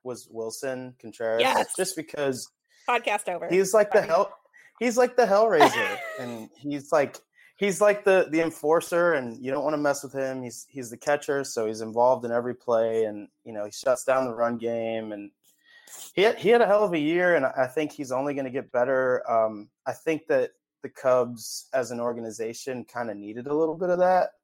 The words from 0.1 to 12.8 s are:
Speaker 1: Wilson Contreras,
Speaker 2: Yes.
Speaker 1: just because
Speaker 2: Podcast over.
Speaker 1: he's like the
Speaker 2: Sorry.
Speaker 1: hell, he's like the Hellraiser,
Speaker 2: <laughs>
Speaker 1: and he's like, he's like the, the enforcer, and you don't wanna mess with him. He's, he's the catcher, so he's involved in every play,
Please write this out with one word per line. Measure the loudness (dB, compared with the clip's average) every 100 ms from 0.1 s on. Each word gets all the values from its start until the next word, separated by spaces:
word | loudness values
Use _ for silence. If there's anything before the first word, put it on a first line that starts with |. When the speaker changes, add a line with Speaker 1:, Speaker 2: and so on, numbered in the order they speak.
| -12 -12
Speaker 1:
Wilson | -10 -8 -6 -8 -8 -10 -16
Contreras, | -20 -6 -2 0
Speaker 2:
Yes. | 0 0 -2 -4
Speaker 1:
just | -6 -6
because | -10 -4 -4 -4 -12 _ _ _ -4
Speaker 2:
Podcast | -2 -2 -4 -4
over. | -8 0
Speaker 1:
he's | 0 4
like | 4 4
the | 2
Speaker 2:
Sorry. | 4
Speaker 1:
hell, | 2 0 -6 _ _ _ _
he's | 0 2
like | 2 4
the | 4
Hellraiser, | 6 6 6 6 4 -4 -6 -10
Speaker 2:
<laughs> | -10
Speaker 1:
and | -10 -10 -14 _
he's | -8 -8 0
like, | 2 2 -4 _ _ _ _
he's | -2 4
like | 4 4 4
the, | 4 4
the | 0
enforcer, | 0 -2 2 2 2 0 2
and | 2 -2 -8
you | -4
don't | -2
wanna | -2 0
mess | 0 0
with | -6
him. | -6 -6 -6
He's, | -10 -14 -16
he's | -14 -12
the | -8
catcher, | -2 -2 0 -4
so | -2 -4 -4
he's | -4
involved | -6 2 4 2
in | 0
every | -2 -2 -8
play, | 0 0